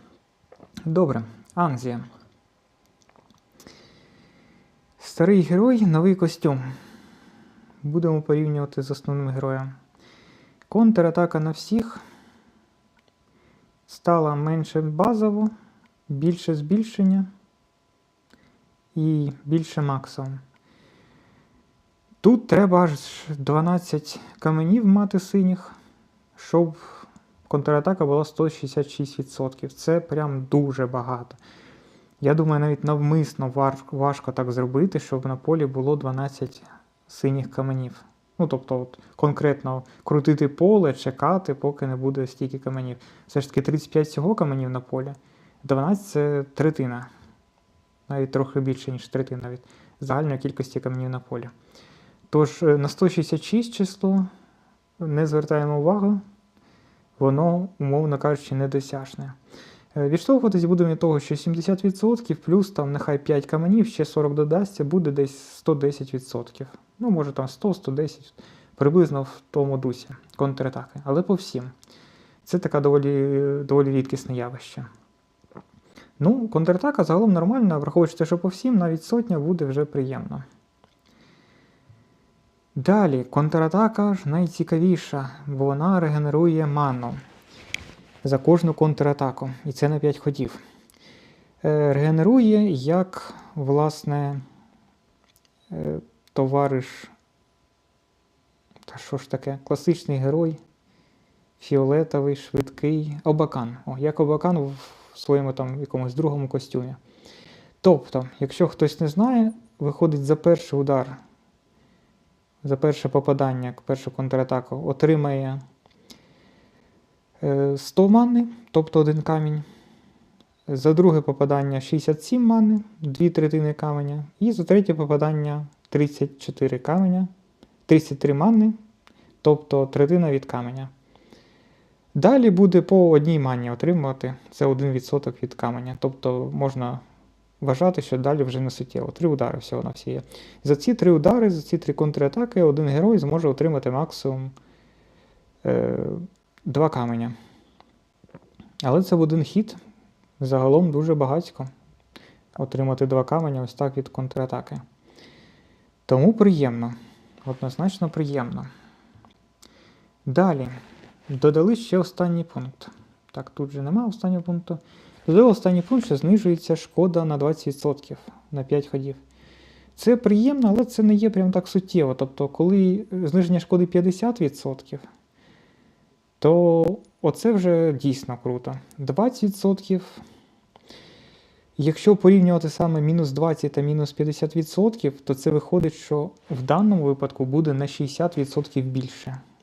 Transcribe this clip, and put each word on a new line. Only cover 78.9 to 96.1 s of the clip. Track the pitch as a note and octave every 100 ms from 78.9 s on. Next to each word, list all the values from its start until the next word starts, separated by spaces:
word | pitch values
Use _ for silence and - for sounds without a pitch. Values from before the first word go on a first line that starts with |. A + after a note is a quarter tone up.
| D#3+
сотня | - A#3 A#3 E3
буде | D3 F3+
вже | C#3+ C3+
приємно. | D3 C#3+ C3 C3 - C#3+ C3 _ _ _ _ _ _ _ _ _ _ _ _ _ _ _ _ _ _ _ _ _ _
Далі, | D3 C3 G#3 F#3 C3
контратака | B2 C#3+ D3+ E3 D#3+ F#3 A3 A3 G#3
ж | F#3+ C#3+
найцікавіша, | D#3+ F3 - E3 D#3+ F3+ F3 - C#3+ C3 - C#3+
бо | C#3
вона | C#3 C#3 E3+ F#3
регенерує | D#3+ D3+ D3 D3 E3+ D#3+ D3+
ману | D3 C#3+ B2+ A#2+ C3+ - - _ - - - - - - -
за | C#3 C3+
кожну | C#3+ E3+ E3+
контратаку, | D3+ D#3 C#3+ D3 C#3+ C3+ B2 C3+ B2+
і | D3+
це | C3 D3
на | D3+
п'ять | D3 C#3+
ходів. | D3 C#3 B2 - - _ _ _ - - _ _ _ _
Е, | D#3 D3+ D3
регенерує, | C#3 D3+ D#3+ E3+ C4 A3 G#3+ G#3
як, | C#3 C3+ F3 F#3 - - - -
власне, | D#3 C3+ C#3+ D#3 D3+ - C#3+ C#3+ C#3 C3+ _ _ _ _ _ _ _ _ _ _ _ -
е, | F3+ - D#2 -